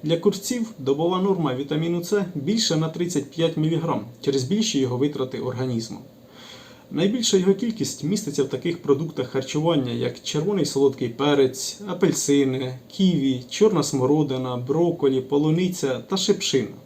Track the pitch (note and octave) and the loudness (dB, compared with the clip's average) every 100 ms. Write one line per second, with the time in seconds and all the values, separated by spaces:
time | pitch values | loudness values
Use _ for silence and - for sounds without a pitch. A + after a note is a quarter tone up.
0 | D3+ E3+ G3+ F#3+ - B3 A3 - C3 C#3+ | 2 2 2 2 -4 -4 -4 -4 -2 0
1 | E3+ F#3 G3 F3+ D3+ B2+ C#3 D3+ E3 F3 | 2 2 2 2 0 -2 -2 -2 0 -2
2 | F3 G#3 F#3+ D3+ C3+ A3+ - D#3+ D#3 E3 | 0 -2 0 -4 -2 0 0 0 -2 -2
3 | F3 F#3+ - - E3 D#3+ D#3 D#3+ D#3+ A#2+ | -2 -2 -4 -2 0 2 0 0 0 -4
4 | G2+ - - C3+ B2+ G#3 G#3+ C#3+ C3 B2 | -6 -4 0 0 0 0 2 0 0 0
5 | C#3+ D3 B2+ A#2 A#2 A#2+ C3 A#2 A2 - | -2 -2 -6 -4 -6 -4 -2 -2 -4 -12
6 | - - - - - - - - - C#3+ | -16 -20 -20 -20 -20 -20 -20 -20 -8 -2
7 | F#3+ B3 A3+ F#3+ F3+ F#3+ A#3 A3 - - | 0 0 2 2 4 2 0 -2 -4 -4
8 | D3 G#3 - C#3 C3 C3 E3+ E3+ - C3+ | -2 -2 -2 -2 -2 -2 -4 -4 0 0
9 | E3 - - C3+ C3 D3+ D#3+ D#3+ B2 A#2+ | 0 -6 -4 -4 -2 0 2 2 0 -2
10 | B2 - - D3+ F3 G3+ D3 C3+ C#3 C3 | -4 -4 -6 -2 -2 0 0 2 2 2
11 | B2+ A#2 C#3+ C#3+ C3 - - - G#3 F3+ | -6 0 2 4 2 0 -10 -10 -10 0
12 | F3+ D#3 - C#3+ C3+ C3 B2+ B2+ - - | 2 2 2 4 4 0 -4 -8 -16 2
13 | F#3+ E3 C3+ B2 - - G#3+ F3 C3+ C3+ | 4 4 2 0 -4 2 4 4 0 0
14 | B2+ D3+ C#3+ B2+ B2+ B2 B2 D3+ E3+ - | 2 4 2 0 -2 -4 -2 2 2 2
15 | C#3 C3 C3 C#3+ D3+ E3 F#3 F3+ C#3 A#2+ | 2 2 0 2 4 2 0 0 -2 -2
16 | - F#3+ - F#3+ - C3+ G#2+ - | -4 -2 2 0 2 0 0 -8